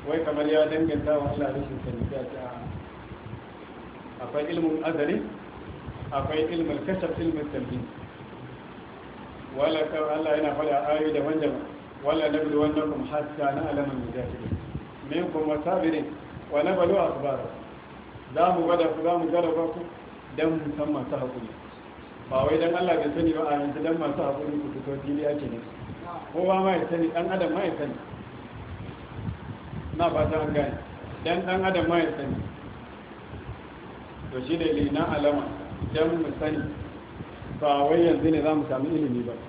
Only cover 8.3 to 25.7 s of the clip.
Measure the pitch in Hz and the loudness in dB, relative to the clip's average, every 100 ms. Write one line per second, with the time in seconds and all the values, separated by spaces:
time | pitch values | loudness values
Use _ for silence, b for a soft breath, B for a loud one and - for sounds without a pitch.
8.3 | - 123 - - - - - - - - | -14 -14 -14 -14 -14 -14 -14 -14 -14 -14
9.3 | - - 131 151 160 151 156 156 151 160 | -14 -10 2 4 4 2 0 0 2 2
10.3 | 151 151 143 151 139 143 151 156 151 147 | 4 4 2 2 2 4 4 4 2 2
11.3 | 160 147 127 - - - - 139 156 151 | 2 2 0 -6 -12 -14 -6 0 4 4
12.3 | 147 151 147 151 151 151 135 127 151 147 | 2 2 4 4 4 0 -2 -2 -2 -4
13.3 | - 143 139 160 143 139 131 120 123 123 | 0 0 0 0 0 0 -2 -4 -4 -6
14.3 | 123 117 - - - - - 135 156 180 | -6 -4 -4 -4 -10 -10 -14 -4 -2 0
15.3 | 160 151 151 165 180 160 151 131 - - | 0 2 2 2 2 2 2 -2 -8 -12
16.3 | - - 147 156 190 - 196 - - 143 | -14 -2 2 4 4 6 6 4 2 0
17.3 | - - - - - - - - - - | -2 -4 -8 -14 -16 -16 -16 -16 -16 -6
18.3 | 135 175 180 165 175 160 156 160 175 160 | 4 6 6 4 6 4 4 2 4 4
19.3 | 175 170 165 165 180 - - - - - | 4 4 2 0 -2 -8 -10 -14 -16 -12
20.3 | 143 160 160 147 143 147 147 123 143 127 | 0 2 2 0 -2 0 0 0 -2 -2
21.3 | 123 113 - - - - - - - - | -4 -8 -12 -14 -16 -16 -16 -16 -16 -2
22.3 | 131 147 160 170 175 180 160 147 160 165 | 2 4 4 4 4 4 4 4 2 2
23.3 | 156 151 143 143 139 156 160 151 143 143 | 4 2 2 0 0 0 2 0 0 0
24.3 | 139 151 147 143 127 139 139 143 143 147 | 0 0 -2 -2 -6 -4 -4 -2 0 0
25.3 | 147 135 117 110 | 0 -2 -6 -8